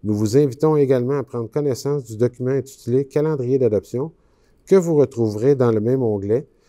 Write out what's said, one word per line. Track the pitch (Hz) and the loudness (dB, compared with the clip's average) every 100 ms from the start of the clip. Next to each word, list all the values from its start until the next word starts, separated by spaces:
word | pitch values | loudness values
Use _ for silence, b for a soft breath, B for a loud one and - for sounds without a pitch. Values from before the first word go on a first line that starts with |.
Nous | 101 | -2
vous | 104 107 131 | -2 2 2
invitons | 147 120 156 151 | 2 0 0 2
également | 139 135 123 143 | 2 2 0 -4
à | |
prendre | 123 123 113 | -6 -8 -6
connaissance | 151 147 123 139 147 | -4 -4 -4 -4 -6
du | 117 110 | -8 -2
document | 120 - 123 | -2 -2 -4
intitulé | 135 127 - - 123 139 | -4 -6 -12 -4 -2 -2
Calendrier | 147 151 151 123 131 | -2 -2 -2 -2 2
d'adoption | 123 104 92 120 151 _ _ _ _ _ | 2 0 -4 -8 -8 _ _ _ _ _
que | _ 190 | _ 2
vous | 170 | 4
retrouverez | 156 131 - 113 104 123 143 | 2 2 2 -2 0 0 2
dans | 120 | 2
le | 110 | 2
même | 107 135 | 0 0
onglet, | 120 104 101 113 156 _ | 0 -2 0 -2 -2 _